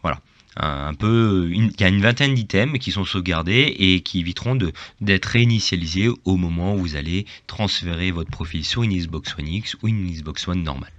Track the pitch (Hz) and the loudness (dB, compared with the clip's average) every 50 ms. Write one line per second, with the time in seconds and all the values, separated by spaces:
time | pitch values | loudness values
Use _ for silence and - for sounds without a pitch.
0 | - 82 65 - _ _ _ _ _ _ _ - 71 76 71 69 71 76 76 - | -2 -2 -4 -4 _ _ _ _ _ _ _ -4 -2 -2 -2 -4 -4 -6 -4 0
1 | 104 107 113 113 113 107 98 92 85 85 87 104 113 107 - - 104 92 98 101 | 2 4 4 4 4 4 4 2 2 2 2 2 2 2 2 2 4 4 4 6
2 | 98 117 123 - 143 139 135 123 110 - - 95 113 151 151 127 - - 85 101 | 4 4 4 2 2 2 2 0 0 0 2 2 2 2 -2 -4 -4 -4 -4 -4
3 | 92 - - 95 87 90 85 80 82 87 104 123 147 151 - - 95 92 92 90 | -4 -2 -2 -2 0 0 0 0 0 2 4 4 4 2 2 2 4 4 4 4
4 | - - - 92 85 87 87 - - 120 131 131 95 80 - - - - _ _ | 2 -2 -2 -2 -2 -2 -6 -4 -2 -2 0 0 0 -2 -4 -8 -18 -18 _ _
5 | 104 101 98 92 - - - 117 120 120 117 107 - - 98 87 85 80 82 92 | 0 2 2 2 2 2 2 4 4 6 4 2 2 0 -2 -2 -2 -2 0 2
6 | 104 120 120 - _ 90 95 95 90 85 85 85 87 98 104 98 90 82 73 73 | 2 2 0 0 _ 0 2 2 2 0 0 0 0 0 0 0 -2 -2 -4 -4
7 | 73 80 87 98 101 - - - _ - - - 107 95 - - 92 87 85 80 | -4 -2 -4 -4 -4 -6 -14 -20 _ -14 -6 -4 -2 -2 -2 -2 -4 -4 -2 -2
8 | 90 92 87 85 82 - - - 82 80 78 82 78 - - 123 117 110 95 90 | -2 -2 -2 -2 -6 -6 -8 -10 -10 -6 -6 -6 -4 -4 -2 0 0 0 0 -2
9 | 85 80 78 78 - - - - 76 78 85 107 113 - - - - 110 113 104 | -2 -4 -6 -8 -8 -8 -10 -8 -6 -4 -6 -6 -6 -8 -10 -4 -2 -2 -2 -2
10 | 95 90 82 80 76 78 78 - - 92 90 92 82 78 69 67 71 - - | -2 -4 -6 -8 -10 -10 -10 -8 -6 -4 -4 -2 -2 -4 -6 -8 -10 -14 -16